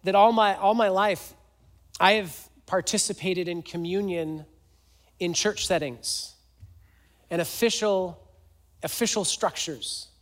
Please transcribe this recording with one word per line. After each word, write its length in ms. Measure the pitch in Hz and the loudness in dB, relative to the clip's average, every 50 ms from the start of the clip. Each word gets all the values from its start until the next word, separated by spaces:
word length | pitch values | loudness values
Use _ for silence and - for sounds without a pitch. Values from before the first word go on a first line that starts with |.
| - | -2
that 100 | 190 190 | 4 6
all 160 | 196 202 226 | 8 8 8
my, 240 | 233 220 214 202 196 | 8 6 4 4 2
all 180 | - 196 196 214 | 2 2 2 4
my 140 | 233 226 | 4 2
life, 480 | 202 185 190 202 208 185 - - - - _ _ _ _ _ _ - _ _ _ _ - - | 2 4 2 2 2 0 -2 -6 -18 -20 _ _ _ _ _ _ -20 _ _ _ _ -2 2
I 140 | 180 185 214 | 4 4 4
have 360 | 220 196 170 - - - - _ - _ | 4 0 -4 -12 -16 -20 -20 _ -20 _
participated 800 | - - 185 - - - 202 - - 196 - - 190 185 180 180 | -4 -2 -2 -2 0 -2 -2 -2 -2 -4 -4 -4 -4 -2 -2 -4
in 140 | 170 175 170 | -4 -6 -8
communion 840 | 165 - - 170 170 170 185 196 202 196 175 170 160 156 156 156 151 - _ _ _ _ _ _ _ _ _ _ _ _ _ _ | -10 -10 -8 -6 -4 -2 -2 -2 -2 -2 -2 -4 -4 -4 -6 -10 -12 -18 _ _ _ _ _ _ _ _ _ _ _ _ _ _
in 160 | - 175 170 | -4 -4 -2
church 320 | - - 214 208 - - | 0 0 -2 -2 -2 -2
settings 680 | - 185 165 151 139 120 110 - - - - - - - _ _ _ _ _ - - - - _ _ _ _ _ _ _ _ _ _ | 0 0 0 0 -4 -8 -8 -8 -8 -6 -6 -8 -12 -16 _ _ _ _ _ -20 -20 -20 -20 _ _ _ _ _ _ _ _ _ _
and 120 | 170 170 | -4 -4
official, 760 | 165 - - - 240 233 220 - 214 214 196 190 185 180 165 - - _ _ _ _ _ _ _ _ _ _ _ - | -2 -4 -2 0 0 0 2 0 0 2 2 2 0 -4 -8 -14 -20 _ _ _ _ _ _ _ _ _ _ _ -10
official 420 | 147 - - 233 214 - 214 185 | -8 -4 -2 -2 0 0 -2 -2
structures. 840 | - - - 220 190 - - - 165 147 113 - - - - - - _ _ | -2 -2 -2 -2 -2 -2 -4 -8 -8 -8 -10 -10 -10 -10 -10 -12 -16 _ _